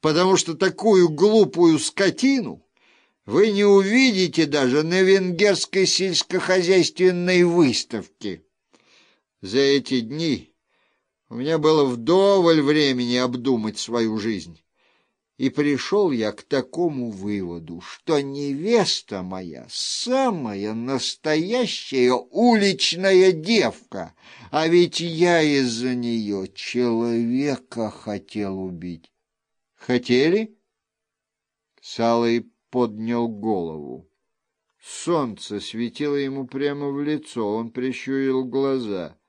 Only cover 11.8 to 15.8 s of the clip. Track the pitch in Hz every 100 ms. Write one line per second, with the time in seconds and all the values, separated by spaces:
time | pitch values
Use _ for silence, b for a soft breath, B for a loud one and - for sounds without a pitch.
11.8 | 139 120 113 180 196 196 170 160 139 151
12.8 | 143 127 120 123 127 123 123 120 107 104
13.8 | - 117 113 110 107 104 80 82 _ _
14.8 | _ _ _ _ _ _ 127 - 147 139